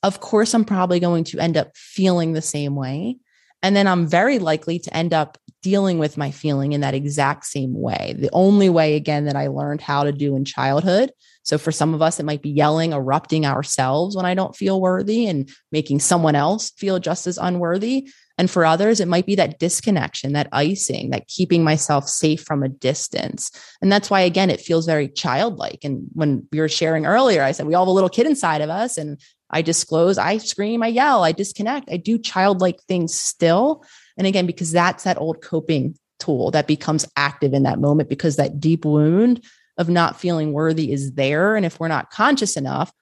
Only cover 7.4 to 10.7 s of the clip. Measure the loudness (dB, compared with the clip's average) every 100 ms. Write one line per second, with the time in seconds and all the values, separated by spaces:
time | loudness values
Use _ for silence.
7.4 | -6 -6 -4 -4 -4 -4 -6 -4 -2 2
8.4 | 4 6 6 4 2 0 0 -2 -2 -2
9.4 | -4 -4 -4 -6 -2 0 0 0 -2 0
10.4 | -2 -2 0